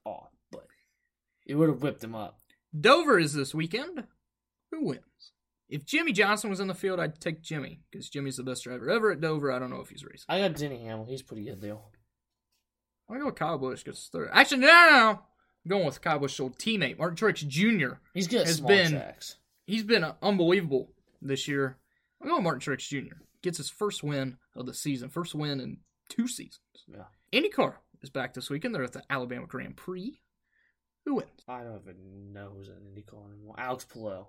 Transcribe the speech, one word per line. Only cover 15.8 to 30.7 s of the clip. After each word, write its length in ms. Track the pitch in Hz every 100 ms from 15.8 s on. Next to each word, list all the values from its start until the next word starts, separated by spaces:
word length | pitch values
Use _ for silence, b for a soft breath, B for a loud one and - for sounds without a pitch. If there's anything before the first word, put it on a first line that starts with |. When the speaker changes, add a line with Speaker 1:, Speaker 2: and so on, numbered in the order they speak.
| 151
Speaker 2:
with 160 | 131
Kyle 160 | 175 147
Busch's 220 | 139 -
old 180 | 131 -
teammate, 400 | 220 214 131 -
Martin 200 | 170 165
Truex 300 | 214 160 147
Junior 540 | 139 220 208 127 - _ 180
Speaker 1:
He's 120 | 175
good 140 | 226
at 60 | 170
Speaker 2:
has 80 | 156
Speaker 1:
small 120 | 143
Speaker 2:
been, 220 | 196 170
Speaker 1:
tracks. 440 | 143 - - - - _ _ -
Speaker 2:
he's 160 | 220
been 200 | 208 214 160 -
unbelievable 680 | 196 196 170 196 165 131 - _ _ -
this 260 | 139 135 -
year. 300 | 143 131 131 _ _ _ _
I'm 60 | 277
going 160 | 339
Martin 160 | 170 135
Truex 280 | 151 131 -
Junior. 340 | 139 - - _ _
Gets 160 | 180 170
his 100 | -
first 340 | - 208 202
win 340 | 147 139 131 127 _
of 120 | 123 127
the 80 |
season. 360 | - 147 131 127
First 240 | 170 170
win 280 | 151 147 139
in 180 | - - _ _ -
two 180 | - 240
seasons. 320 | - - - _ _ -
Speaker 1:
Yeah. 200 | 98 - _ -
Speaker 2:
IndyCar 460 | 240 403 - 175 - _ _
is 80 | -
back 240 | 135 123
this 160 | 127 -
weekend. 260 | 147 247 190
They're 80 |
at 80 | 123
the 180 | 131 -
Alabama 380 | 135 123 123 -
Grand 300 | 127 - -
Prix. 440 | - 185 220 - _ _ _ _ _